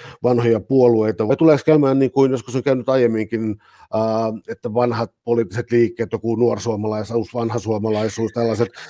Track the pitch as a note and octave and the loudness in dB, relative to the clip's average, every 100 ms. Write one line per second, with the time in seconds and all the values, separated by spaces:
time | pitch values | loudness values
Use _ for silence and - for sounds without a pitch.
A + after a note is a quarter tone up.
0 | - - A#2+ A#2+ A#2 A2 - C3+ B2 A2 | -20 -4 0 2 2 0 2 4 4 4
1 | A2 G#2+ A2 C#3 D#3+ C#3+ - D#3 C3+ C3+ | 0 0 -2 2 4 4 4 4 4 2
2 | C3 C3+ C3+ C3 B2 C3 C3+ C3 A#2+ C3 | 2 2 2 0 -4 -4 0 0 0 2
3 | A#2+ A2 G#2+ A2+ A2 G#2 _ _ - A2 | 2 0 -4 -4 -4 -6 _ _ -6 -4
4 | A2 A2 A2+ A2 - A2+ A#2 A2+ B2 A2+ | -2 -2 -2 -6 -12 -12 -4 -2 0 -2
5 | A2+ _ - A#2 A2 A2 - A#2+ A#2 A#2 | -6 _ -2 -2 -2 -6 0 2 2 0
6 | A2 A2 A2+ A2+ A#2 G#2+ A#2 G#2 G#2+ G#2+ | -6 -4 -4 0 0 0 -4 -4 -4 -4
7 | G#2 A#2 G2+ A#2+ A2+ A2+ G#2+ G#2+ A2 G#2+ | -4 -4 -4 -6 -4 -4 -4 -4 -2 -2
8 | G#2+ - A2 A#2+ A#2 G#2+ A#2 - | -2 -4 -6 -2 -2 -2 -4 -6